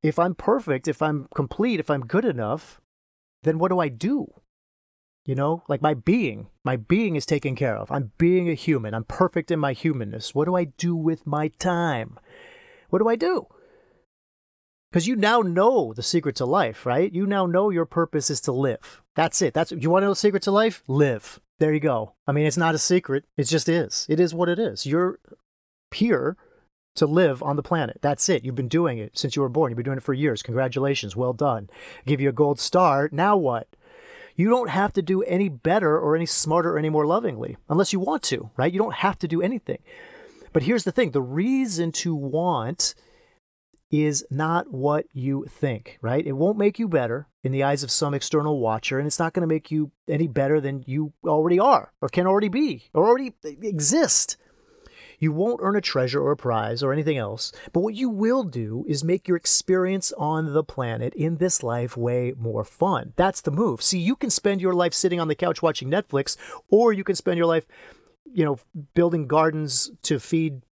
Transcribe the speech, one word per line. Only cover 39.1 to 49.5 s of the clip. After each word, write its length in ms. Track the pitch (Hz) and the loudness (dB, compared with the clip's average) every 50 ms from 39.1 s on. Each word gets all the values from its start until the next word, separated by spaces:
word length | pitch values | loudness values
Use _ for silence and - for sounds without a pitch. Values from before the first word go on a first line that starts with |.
| 190 - | -2 -2
to 80 | - 160 | -4 -4
do 160 | 165 165 175 | -2 0 0
anything. 400 | 190 262 226 _ - - - _ - - - - - - - - - - - - - - | 0 -2 -4 _ -8 -8 -8 _ -20 -20 -20 -20 -20 -20 -20 -20 -20 -20 -20 -20 -2 -2
But 100 | 160 131 | 0 2
here's 200 | 151 240 233 - | 2 0 0 0
the 80 | 190 | 0
thing. 200 | 175 - 247 170 | 0 0 0 2
The 100 | 117 143 | 0 -2
reason 680 | 131 123 131 156 190 240 262 269 262 240 190 165 170 165 | -2 -2 -2 -2 0 0 2 0 0 -2 -2 -2 -2 -2
to 240 | 156 - - 175 165 | -2 -4 -4 -4 -4
want 800 | 151 139 139 131 156 170 180 170 131 110 117 170 - - - - _ _ _ _ _ _ _ _ _ _ _ _ _ _ _ _ _ _ _ | -2 -4 -2 -2 0 0 2 0 0 -2 -4 -4 -2 -4 -4 -4 _ _ _ _ _ _ _ _ _ _ _ _ _ _ _ _ _ _ _
is 340 | - 147 151 151 147 131 - - | 0 2 2 2 0 -2 -4 -4
not 400 | 131 139 156 160 165 175 - - | -4 -4 -2 0 0 -2 -2 -4
what 340 | - 131 131 147 147 151 - - | -8 -2 0 0 0 0 -2 -6
you 340 | _ 135 123 135 139 135 - - | _ -6 -4 -4 -4 -4 -6 -10
think, 500 | - - - 139 120 107 - - - _ | -8 -4 -4 -4 -4 -4 -10 -18 -20 _
right? 240 | - 113 123 143 170 | -6 -2 -2 -2 -2
It 60 | 160 | -2
won't 260 | 139 135 156 190 214 214 | -2 0 0 0 2 0
make 220 | 202 208 196 - | -2 -4 -2 -6
you 80 | 233 208 | -6 -2
better 400 | 170 151 123 113 117 131 143 _ _ _ _ | 0 0 0 0 -4 -6 -8 _ _ _ _
in 80 | 131 | -4
the 120 | 131 135 139 | -2 0 0
eyes 200 | 139 143 143 143 | 0 0 0 -2
of 80 | 120 | -2
some 220 | - - 160 143 143 | -2 -2 0 -2 -2
external 480 | 139 - - - 156 147 151 151 139 | -4 -4 0 0 0 2 2 0 0
watcher, 360 | 117 110 110 110 - - 143 131 | 0 0 0 -2 -4 -4 -4 -2
and 80 | 143 | -2
it's 140 | 151 - - | -2 -2 -2
not 140 | 175 165 - | -2 -2 0
gonna 140 | 190 175 | -2 0
make 220 | 160 | 0